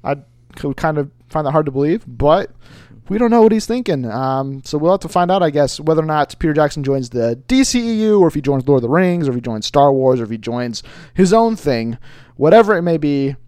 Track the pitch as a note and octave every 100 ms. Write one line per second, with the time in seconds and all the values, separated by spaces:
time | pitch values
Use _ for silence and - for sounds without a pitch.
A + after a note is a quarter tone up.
0 | - C#3+ _ _ _ - D3 C3+ D#3+ D3+
1 | C#3+ _ _ E3 D3+ D#3+ D3+ C3 D3 G#3+
2 | - A#2 C#3+ F3 - - - - - -
3 | - G3+ A#3 A#3 A3 G#3+ - A#3+ A#3 D3
4 | B2 A2 C3 C3+ C3+ C3+ - D3+ D#3+ F#3+
5 | E3 F#3 F3 F#3+ E3 D3 C#3+ - D3+ D#3+
6 | D#3 D3+ C#3+ - E3 D3+ D3 D3+ C3+ C#3
7 | A#2+ B2 A#2 A#2+ - C4 C4 A#3+ A#3 A3
8 | A3 G#3 E3+ D3+ C#3 C3+ B2+ C#3 A#2 D#3
9 | F#3 F3 D3 B2 A#2+ A2 - D3 C#3+ C3+
10 | C3 B2+ A2+ A2+ A2+ A#2+ B2 A2 - -
11 | - - F#3 A3 A3+ A3 D3 A#2+ A2+ B2
12 | - - - - D3 G#3+ G#3 F#3+ F3 E3
13 | D3 C#3+ C#3 C#3